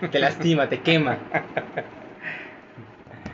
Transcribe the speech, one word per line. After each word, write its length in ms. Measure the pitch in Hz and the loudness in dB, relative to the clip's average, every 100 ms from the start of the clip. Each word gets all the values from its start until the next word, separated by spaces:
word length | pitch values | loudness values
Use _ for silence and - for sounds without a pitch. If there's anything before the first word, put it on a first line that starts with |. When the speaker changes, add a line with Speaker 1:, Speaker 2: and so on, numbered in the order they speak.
| 175 | 0
Speaker 1:
Te 80 | 143 | 2
lastima, 480 | 139 - 165 156 135 | 2 4 4 4 4
te 100 | 127 | 2
quema. 400 | 160 160 139 113 | 4 4 4 0
Speaker 2:
<laughs> 60 | - 151 - - - - - - - - - - - - - - - - - - - | -2 -4 -2 -6 -6 -8 -10 -14 -18 -14 -12 -10 -14 -16 -20 -20 -20 -20 -20 -14 -14